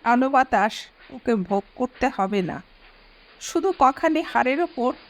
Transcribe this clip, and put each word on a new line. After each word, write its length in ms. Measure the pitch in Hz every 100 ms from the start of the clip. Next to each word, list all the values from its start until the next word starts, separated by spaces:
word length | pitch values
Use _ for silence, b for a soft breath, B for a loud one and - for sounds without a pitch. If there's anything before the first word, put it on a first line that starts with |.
আলো 260 | 233 247 262
বাতাস 420 | 269 269 214 214 - - _ -
ওকে 240 | 262 -
ভোগ 280 | 220 175 196 - -
করতে 340 | 247 - 254 233
হবে 260 | 190 202
না। 200 | 165 - - _ - - _ _ - -
শুধু 320 | - 339 381 -
কখানি 440 | 262 277 330 311
হাড়ের 380 | 320 233 247 285
ওপর 320 | 339 - 247 -